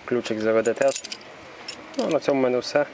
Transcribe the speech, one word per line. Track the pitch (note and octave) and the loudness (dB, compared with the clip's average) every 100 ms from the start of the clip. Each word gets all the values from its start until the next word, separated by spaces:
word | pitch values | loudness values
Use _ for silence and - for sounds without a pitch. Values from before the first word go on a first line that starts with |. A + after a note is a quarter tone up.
ключик | - A#2+ - A2 | 0 -2 0 0
заведе | A2 A2 A2+ | 4 4 4
теж. | A2+ C#4 - - - - - - - - - - - | 2 0 0 -10 -14 -16 -18 -18 -16 -14 -14 -8 -4
Ну, | A3 | 0
на | D3+ | 2
цьому | - C#3 | 2 4
в | |
мене | B2+ B2 | 4 2
все. | - D3 D3 | 0 0 0